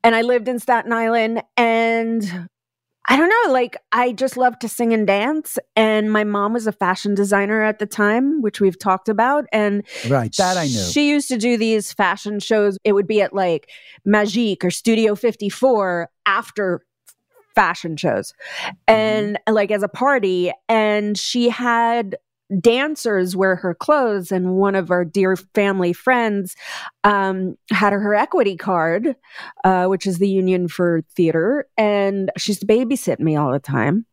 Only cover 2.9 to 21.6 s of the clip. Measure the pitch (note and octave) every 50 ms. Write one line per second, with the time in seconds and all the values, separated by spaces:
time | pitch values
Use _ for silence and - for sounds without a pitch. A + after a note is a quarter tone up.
2.9 | _ _ _ - A#3+ C4+ D#4+ F4 G#4+ A#4 A#4+ F4+ C4 B3+ B3 - - - _ _
3.9 | - A#3 B3 B3+ A#3+ G3 B3+ C4 - B3 B3+ B3 A#3+ B3 - A3 - - A#3+ A3+
4.9 | A3+ A3 G#3+ G3 G3 G3+ G#3 C4 D#4 D#4 D4+ - - - - _ _ G#3+ A3 A3
5.9 | G#3+ G#3+ G#3+ G#3+ G#3+ G#3+ G#3+ G#3 G#3 G3+ G3+ G#3 A3+ A#3+ A3 A3 - _ G3+ F3
6.9 | F#3 - - G#3 G3+ G3 G3+ G3 G#3 G3 G3+ G3+ G#3+ A3 G#3+ G#3+ G#3+ _ G#3+ G#3
7.9 | - - G#3 G#3 G#3+ A#3 C4 C#4 D#4 D#4 A#3+ G#3 - - G3+ F#3+ F3 - - G3
8.9 | F#3 F#3+ _ - G#3+ G3+ A3+ B3+ C#4+ D4 C#4 - - A3 G#3+ G#3 G3+ G3+ G3+ -
9.9 | - - - A#2 C3+ C3+ A#2+ G#2+ - - F#3+ F3+ F#3 F3+ D#3+ C#3+ B2 A2 F#2+ F2
10.9 | - C#4+ D4 C#4+ D4 D4 C#4 - C4 A3+ G#3 B3 A#3+ A3 A3 A3+ A3 G#3+ G3 -
11.9 | - - G3+ F3+ F3+ G#3 - G#3 G#3 G#3 G3 - A3+ G#3+ G#3 G3+ G3 F#3+ _ G#3+
12.9 | G3+ G3 G3+ E3 A3 G#3 G3 - - G3 F#3+ F3+ E3 D3+ _ _ - - - -
13.9 | - - _ G3 G#3 G#3+ G#3 G#3+ F3 A#3 A#3+ G#3+ F#3+ - - F3+ E3+ - - A3+
14.9 | - - A3+ G#3+ G#3 G3 - A#3 G#3+ _ G#3 G3+ - - - C4+ B3 G#3+ G3 F#3
15.9 | F3 E3+ E3+ - _ _ _ G#3 G3 - - - - - G#3 F#3 F3 E3+ _ _
16.9 | _ _ _ - _ _ _ _ _ _ _ _ _ - G3 E3+ F3 - - E3+
17.9 | D#3+ D3 - D#3+ A2 F#2+ A#2 - - _ - - - - - - - _ _ -
18.9 | A3 A3 A3 A3 G#3+ G#3+ G#3 G#3 G#3 - _ - A3 G#3+ G3+ G3 G#3+ G3+ G3+ G3+
19.9 | - - B3+ C#4 C#4+ B3+ G3+ F#3+ F#3 F3+ F3+ F3 - _ _ - A3+ A3 G#3+ G#3+
20.9 | G#3 G#3 G#3 G#3 G#3 F#3+ - - - B3 A#3+ A#3 A3 -